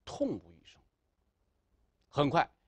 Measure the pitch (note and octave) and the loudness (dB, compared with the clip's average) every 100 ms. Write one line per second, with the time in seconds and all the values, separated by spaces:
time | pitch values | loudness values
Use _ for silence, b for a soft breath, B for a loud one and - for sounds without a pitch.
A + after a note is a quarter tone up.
0 | - - C#4 A2+ E2+ E2 - - _ _ | -14 -4 -4 -4 -10 -20 -20 -20 _ _
1 | _ _ _ _ _ _ _ _ _ _ | _ _ _ _ _ _ _ _ _ _
2 | _ - C#3+ E3 - _ | _ 0 2 2 0 _